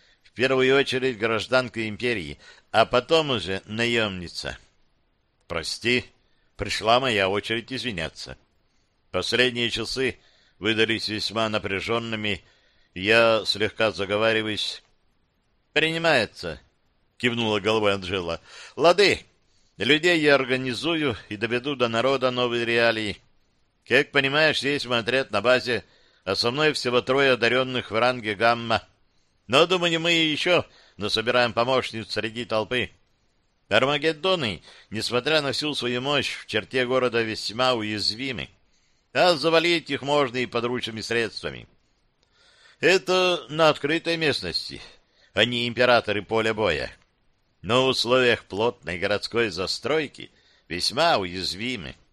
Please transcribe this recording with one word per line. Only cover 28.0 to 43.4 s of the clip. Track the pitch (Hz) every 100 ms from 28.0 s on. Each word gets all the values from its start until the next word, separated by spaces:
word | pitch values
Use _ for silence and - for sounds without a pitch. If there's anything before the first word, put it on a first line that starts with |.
| 120 127 107
гамма. | 95 117 117 117 110 - _ _ _ _ _ -
Но, | 127 170
думаю, | 185 170 165
мы | 165
и | 165 156
еще | 143 180 170 - _ _ -
насобираем | 101 - 110 123 120
помощниц | 107 120 131 - 110 104
среди | - 110 110
толпы. | 113 110 101 127 98 - _ _ _ _ _ _ _
Армагеддоны, | 101 131 147 160 151 190 185 120 85 - - -
несмотря | 107 101 120 120 156
на | 139
всю | 123 151
свою | 139 123 123
мощь, | 135 143 - -
в | -
черте | 107 101 131
города | 123 127 123 117
весьма | 113 104 - 107 127
уязвимы, | 123 107 107 95 107 135 107 67 _ _ _ _ _ _
а | 127 180
завалить | 160 156 165 165 170 135
их | 139
можно | 143 147 135 123
и | 120
подручными | 117 120 123 110 110
средствами». | 98 117 110 - 80 64 57 _ _ _ _ _ _ _ _ _ _ _
«Это | 156 185 185 185 180 170